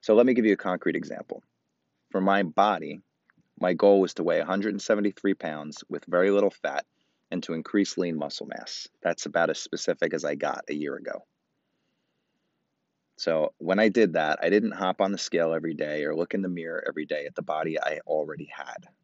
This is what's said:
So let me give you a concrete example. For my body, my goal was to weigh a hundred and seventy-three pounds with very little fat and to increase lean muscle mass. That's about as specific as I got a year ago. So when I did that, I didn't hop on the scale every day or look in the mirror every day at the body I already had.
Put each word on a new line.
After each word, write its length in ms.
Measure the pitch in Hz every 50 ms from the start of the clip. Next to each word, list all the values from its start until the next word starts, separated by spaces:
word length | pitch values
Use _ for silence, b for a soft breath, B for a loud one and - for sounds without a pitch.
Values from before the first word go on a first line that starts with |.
So 140 | - - 107
let 120 | 107 123
me 80 | 131 127
give 100 | 120 110
you 80 | 110 98
a 40 |
concrete 400 | - - 98 92 87 - 87 78
example. 460 | 78 78 78 - - - _ - - _ _ _ _ _ _ _ _ _ _ _ _ _ _
For 100 | _ 98
my 220 | 95 95 98 98 101
body, 580 | 82 78 - 98 107 101 82 80 73 80 85 - _ _ _ _ _ _ _ _ _ _ -
my 120 | - 90 90
goal 280 | 80 - 101 101 98
was 140 | 95 87 -
to 80 | - 82
weigh 180 | 85 82 82
a 60 | 80
hundred 280 | 80 92 101 98 107 98
and 80 | 101 -
seventy-three 520 | - 113 104 101 101 95 - _ 101 95
pounds 480 | _ - 82 78 78 73 76 73 - - _
with 160 | - 85 -
very 240 | - 87 87 92 101
little 200 | 98 101 101 98
fat 360 | - - _ 76 69 71 - _ _ _ _ _ _ _ _ _
and 120 | - 90 78
to 120 | - 85
increase 440 | 80 78 - - 104 98 - - -
lean 180 | 92 87 82
muscle 300 | 78 73 71 - - -
mass. 420 | - - - 55 - - - - - _ _ -
That's 240 | 90 85 - -
about 240 | - - 85 85 80
as 80 | 78 -
specific 560 | - - - - - - 85 - - 87 85
as 100 | 78 78
I 100 | 76 73
got 300 | 69 71 71 65 - - -
a 60 | 73
year 200 | 73 76 71 65
ago. 300 | - - - - - - _ _ _ _ _ _ _ _ _ _ _ _ _ _ _ _ _ _ _ _ _ _ _ _ _ _ _ _ _ _ _ _ _ _ _ _ _ _
So 360 | _ - 85 82 80 76 - - _
when 220 | 82 82 95 101
I 80 | 110 110
did 240 | 95 120 110 98 80
that, 260 | 82 78 76 73 - -
I 60 | 85
didn't 240 | 95 107 - 110 -
hop 280 | - 95 92 92 -
on 120 | 101 95 101
the 60 | 90
scale 340 | - - - 85 82 80 80
every 220 | 80 78 82 78
day 300 | 73 73 73 76 76 73
or 100 | 73 78
look 200 | 80 85 - -
in 80 | 104 95
the 60 | 92
mirror 360 | 90 85 82 82 82 80 -
every 180 | - - 78 78
day 220 | 73 78 76 71
at 80 | 73 -
the 80 | - 85
body 360 | - 80 78 80 80 80 76
I 180 | - - 76 78 -
already 420 | - 85 78 76 76 76 73 73 73 -
had. 320 | - 71 - - - - - _ _